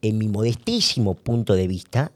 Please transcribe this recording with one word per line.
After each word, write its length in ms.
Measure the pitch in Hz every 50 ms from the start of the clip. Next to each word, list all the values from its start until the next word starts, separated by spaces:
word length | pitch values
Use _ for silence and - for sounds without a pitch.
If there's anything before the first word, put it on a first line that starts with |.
| -
en 140 | 110 110 110
mi 80 | 110 107
modestísimo 880 | 104 101 110 117 120 - - - 233 240 - - - - 113 101 90
punto 380 | - _ - 117 120 113 - 104
de 120 | 92 92 90
vista 440 | 92 87 - - - 113 139 160 -